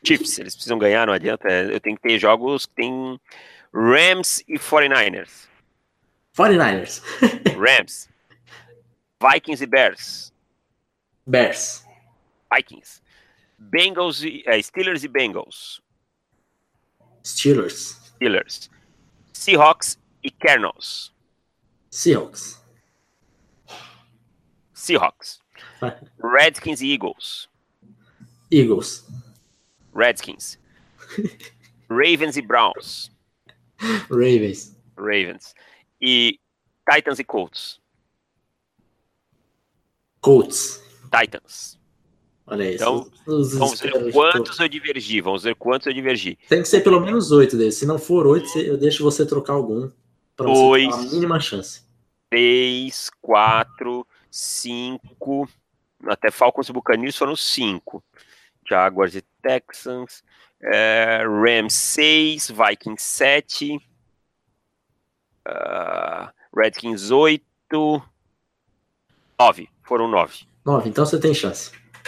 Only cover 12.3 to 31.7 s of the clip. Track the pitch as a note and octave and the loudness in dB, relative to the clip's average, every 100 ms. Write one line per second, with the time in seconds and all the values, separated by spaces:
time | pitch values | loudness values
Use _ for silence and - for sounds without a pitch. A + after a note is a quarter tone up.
12.3 | _ _ A#2+ - - - - _ _ _ | _ _ -2 -2 -18 -20 -20 _ _ _
13.3 | _ _ _ G#2+ D#3 F#3 F3+ F3+ C3+ D#3 | _ _ _ -6 0 0 0 -4 -4 -10
14.3 | B2 - A2+ - - F#3 E3 C#3+ C3 A#2+ | -10 -2 -2 -2 -6 -4 -4 -4 -2 -2
15.3 | F#2 - - - - _ _ _ _ _ | -4 -12 -18 -20 -20 _ _ _ _ _
16.3 | _ _ _ _ _ _ _ _ _ - | _ _ _ _ _ _ _ _ _ -12
17.3 | - C#3+ C3+ F2 - - - _ _ - | -2 2 2 0 -10 -16 -18 _ _ -2
18.3 | F#2+ - - - _ _ _ _ _ _ | 0 -4 -14 -18 _ _ _ _ _ _
19.3 | - - F3 D3+ - - - _ _ - | -10 0 6 6 4 -4 -10 _ _ -16
20.3 | _ D#3 C3 G2+ - - - - _ _ | _ 2 2 0 -6 -14 -14 -16 _ _
21.3 | _ _ _ _ _ _ - E3+ B2+ - | _ _ _ _ _ _ -4 0 0 -2
22.3 | - - - _ _ _ _ _ _ _ | -14 -20 -20 _ _ _ _ _ _ _
23.3 | _ _ _ _ - - _ _ _ _ | _ _ _ _ -20 -20 _ _ _ _
24.3 | _ _ _ _ - - E3+ - _ - | _ _ _ _ -16 -2 0 0 _ -20
25.3 | - _ _ - - B2+ - - _ A#2 | -20 _ _ -20 -10 -10 -10 -20 _ 0
26.3 | B2+ D#3 D3 - C#3+ C3+ C#3 F#2+ - - | 4 4 0 -8 -6 -4 -4 -6 -8 -16
27.3 | - - _ _ _ _ _ _ _ - | -16 -18 _ _ _ _ _ _ _ -20
28.3 | _ _ D3+ A#2 G2+ - - _ B2 - | _ _ 4 4 2 -2 -12 _ -20 -20
29.3 | _ _ _ _ _ _ - A#2+ - - | _ _ _ _ _ _ 0 0 0 -10
30.3 | - - - _ _ _ _ - - G3+ | -16 -18 -18 _ _ _ _ -14 -8 -8
31.3 | - - _ _ | -10 -20 _ _